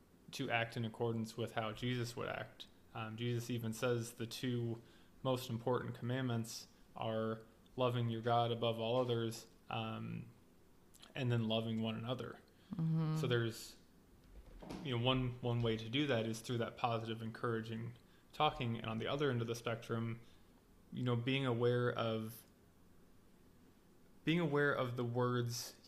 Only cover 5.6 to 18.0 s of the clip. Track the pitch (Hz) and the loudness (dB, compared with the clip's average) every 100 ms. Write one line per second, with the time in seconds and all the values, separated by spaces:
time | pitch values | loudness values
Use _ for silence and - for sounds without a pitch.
5.6 | 131 120 117 117 117 131 127 117 113 - | 0 0 -2 -6 -2 0 0 0 -2 -8
6.6 | - - - - 113 110 110 110 - - | -14 -20 -14 -6 -2 0 0 -4 -8 -20
7.6 | - - 127 120 117 113 120 117 117 113 | -10 0 2 2 0 0 4 6 6 4
8.6 | 113 113 113 123 123 117 113 117 - - | 2 2 2 2 4 2 0 -2 -10 -16
9.6 | - 117 110 110 113 113 117 - - - | -6 -4 -2 -4 -6 -6 -8 -16 -20 -20
10.6 | - - - - - - 127 120 110 113 | -20 -20 -20 -20 -10 -2 2 2 4 2
11.6 | 113 110 110 110 117 127 117 - - - | 2 0 0 -2 -4 -4 -6 -10 -18 -20
12.6 | - - 160 160 156 156 135 120 113 - | -10 -2 2 2 2 2 2 2 2 -4
13.6 | - - - - - - - - - - | -12 -16 -20 -20 -20 -20 -20 -20 -18 -16
14.6 | - - 156 120 123 131 127 120 120 120 | -12 -8 -2 2 4 4 2 -2 -2 2
15.6 | 117 110 113 131 147 117 113 110 - 120 | 2 2 0 0 4 4 2 -2 -2 -2
16.6 | 113 - 120 113 113 110 113 110 123 113 | -2 -2 0 0 -2 -6 -6 -4 -2 -2
17.6 | 113 113 117 - | -4 -6 -8 -12